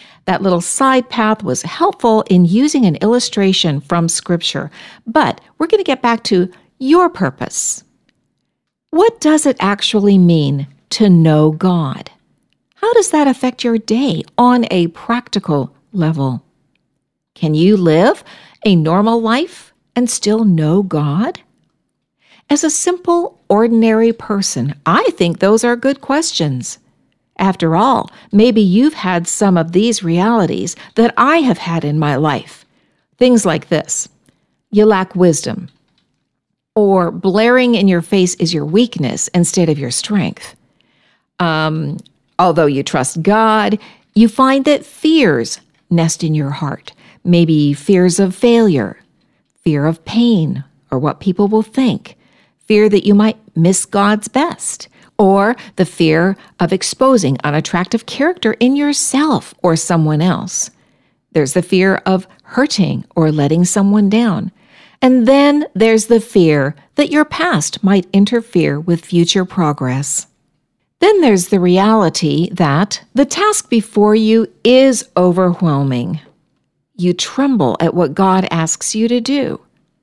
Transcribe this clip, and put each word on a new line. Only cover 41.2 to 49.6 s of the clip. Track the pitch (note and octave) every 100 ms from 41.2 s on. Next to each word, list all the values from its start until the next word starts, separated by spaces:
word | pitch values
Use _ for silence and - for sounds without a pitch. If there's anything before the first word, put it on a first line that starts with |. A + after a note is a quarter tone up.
| _ -
Um, | E3+ D#3 D#3 D#3 C#3+ - - _ _ -
although | F3+ D#3+ D3
you | C#3
trust | C3+ C#3+ B2+ E3
God, | F3+ G#3+ A3 G#3+ G3+ G#3 - _ _
you | G#3+ A3+
find | - C4 C#4
that | D4 C#4+ -
fears | - D#4 D#4+ G#3 B2+ A2+ - _ _ -
nest | E3+ D#3+ -
in | D#3+
your | D3+ C#3
heart. | C#3+ C#3+ - - - _ _
Maybe | F3 E3+ E3 D#3 D3
fears | C#3+ - F#3 F3+ F3
of | F#3+
failure, | - A#3+ A#3 G#3+ C#3+ G2 - _ _ _ _ _ _